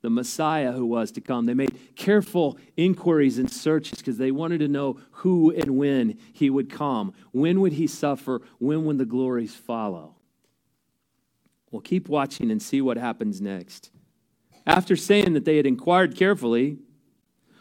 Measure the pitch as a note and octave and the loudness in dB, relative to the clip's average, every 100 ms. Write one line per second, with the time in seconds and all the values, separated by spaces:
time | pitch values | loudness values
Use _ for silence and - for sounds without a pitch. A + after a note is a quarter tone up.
0 | A#2+ A#2 B2 - D#3 D#3 C3 B2 A#2+ A#2 | 0 -2 -2 -2 -2 0 -2 -4 -2 -2
1 | A2 - - B2 A#2 B2 C3+ - - - | -4 -8 -6 -2 0 0 -2 -4 -16 -8
2 | - G#3 G3+ F3+ D3+ - - - F3 F3 | 2 2 2 0 0 -2 -14 0 0 2
3 | E3+ D#3+ C#3 A#2 B2+ - - D#3 D3+ - | 2 4 4 2 -4 -4 0 0 -2 -12
4 | - A2+ C3 C3+ E3 E3 D3 C#3+ C#3 B2 | -8 -4 -2 -2 -2 -2 0 0 -2 -6
5 | - - F#3 F3+ D#3+ E3+ D3+ C3 C#3+ C3+ | -12 -4 0 4 4 4 0 2 2 2
6 | A#2 G#2+ - - C#3 C3+ C3+ - D3 B2 | 0 -2 -14 -2 0 2 -2 -4 -4 -4
7 | G2+ - - B2+ D#3 F#3 F#3+ D3 D#3+ - | -6 -10 -8 0 2 4 2 2 -4 -2
8 | D3 C3+ - B2 - _ B2 D#3 D#3 D3 | -4 -4 -4 -6 -6 _ -2 0 -2 -2
9 | B2 B2 C3 B2 A2 - - A#2 G#2+ F2+ | -2 -2 -2 -2 -6 -12 -8 -6 -6 -8
10 | D#2 _ _ _ _ _ _ _ _ _ | -14 _ _ _ _ _ _ _ _ _
11 | _ _ _ _ _ _ _ A2 - F#3 | _ _ _ _ _ _ _ -16 -4 -4
12 | - D3 C#3 - A#2 A2 - C#3 C3 A#2 | 0 -2 -2 -4 -2 -2 -2 -2 0 -2
13 | A#2+ A2 G#2+ F#2+ G2+ F#2+ F2 - - _ | -4 -4 -6 -6 -6 -8 -12 -20 -20 _
14 | _ _ _ _ _ _ - E3+ F3+ E3+ | _ _ _ _ _ _ 2 2 4 -2
15 | - G3+ F#3+ D#3 D#3+ D#3 C#3 B2+ - F3+ | 4 4 4 2 2 2 2 0 2 4
16 | F#3 B2 F#3+ G3 A#2+ A#2 C3+ D3+ - _ | 4 2 2 2 0 0 0 -4 -16 _
17 | _ _ _ _ _ _ | _ _ _ _ _ _